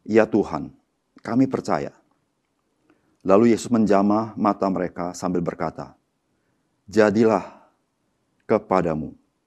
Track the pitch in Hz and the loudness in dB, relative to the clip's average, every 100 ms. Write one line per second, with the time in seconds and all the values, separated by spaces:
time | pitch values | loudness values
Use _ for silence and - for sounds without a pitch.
0 | - 107 107 107 - 78 67 - _ _ | 0 2 2 0 -2 -6 -12 -18 _ _
1 | _ _ - 120 135 110 104 80 71 - | _ _ -4 0 0 -2 -4 -4 -6 -14
2 | _ _ _ _ _ _ _ _ _ _ | _ _ _ _ _ _ _ _ _ _
3 | _ _ 90 98 120 104 - 117 101 98 | _ _ 2 4 4 2 0 0 2 2
4 | 101 104 113 98 101 101 95 90 85 - | 2 0 -4 -2 -2 0 -2 -2 -6 -8
5 | 87 90 92 90 82 - 80 - 69 - | -10 -8 -4 -4 -4 -6 -8 -10 -16 -20
6 | _ _ _ _ _ _ _ _ - 101 | _ _ _ _ _ _ _ _ -4 2
7 | 107 104 113 98 - - _ _ _ _ | 4 4 2 0 -4 -18 _ _ _ _
8 | _ _ _ _ - 110 - 92 85 78 | _ _ _ _ -2 -2 0 -2 0 -4
9 | 64 - _ _ | -8 -14 _ _